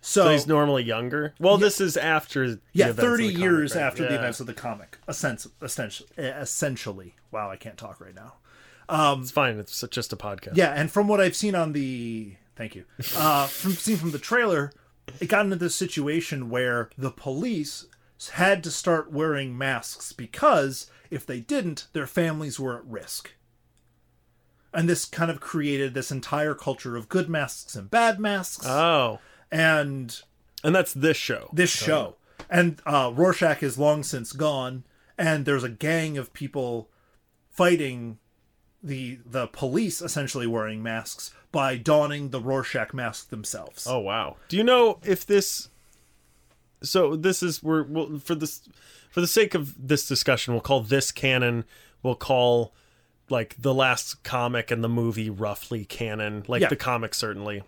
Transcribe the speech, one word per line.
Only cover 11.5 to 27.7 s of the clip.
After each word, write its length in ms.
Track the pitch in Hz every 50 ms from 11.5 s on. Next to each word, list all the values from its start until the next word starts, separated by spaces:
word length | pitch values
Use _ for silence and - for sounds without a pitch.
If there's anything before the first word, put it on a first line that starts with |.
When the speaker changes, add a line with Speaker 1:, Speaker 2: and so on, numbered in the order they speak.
| 196
Speaker 1:
on 200 | 180 165 156 151
the, 600 | 147 139 131 131 123 120 117 113 113 110 101 95 - _ _ _
thank 200 | - 120 110 -
you. 100 | 98 90 _ _ _ 127 - -
Uh, 300 | - 151 156 151 143 139 139
from, 260 | - - - 190 190
seen 240 | 170 - 214 220 180
from 140 | 160 170
the 60 | 147 143
trailer, 520 | - - 220 247 240 214 180 151 143 143 - _ _ _ _ _ _ - - -
it 80 | - -
got 180 | - 196 214
into 120 | 196 196 175
this 180 | 180 170 -
situation 760 | - 190 180 - 160 143 147 151 165 165 - 165 139 127 117
where 400 | 113 123 127 123 120 120 113 110 - -
the 140 | 131 135
police 720 | 123 - - 143 131 139 180 254 233 165 151 143 - - - - _ _ _ _ _ _ - -
had 320 | - - 180 190 196 190 160
to 80 | 170
start 400 | 135 - - - 170 160 151 -
wearing 460 | 156 143 156 160 151 139 135 131 123 120
masks 540 | 139 135 135 117 - - - - - -
because 760 | - - 127 110 - - - 302 262 170 139 139 135 - - - _ _ _ _
if 140 | - 139 -
they 140 | - 127 127
didn't, 480 | 117 _ 285 285 214 175 151 - - _ _
their 140 | 165 143 -
families 520 | - - 170 165 160 156 156 147 123 -
were 180 | 135 131 120 120
at 80 | -
risk. 480 | 127 113 104 - - - - - - - _ _ _ _ _ _ _ _ _ _ _ _ _ _ _ _ _ _ _ _ _ _ _ _ _ _ _ -
And 140 | 170 165 170
this 180 | 175 165 -
kind 260 | - - - 170 165
of 80 | 165 165
created 540 | - - - 165 147 147 143 139 139 135 123
this 180 | 135 127 -
entire 420 | 143 131 123 - - 147 151 151 147
culture 420 | - - - 135 - - 131 120
of 140 | 117 110 -
good 180 | - 185 165 151
masks 480 | 165 156 143 127 - - - -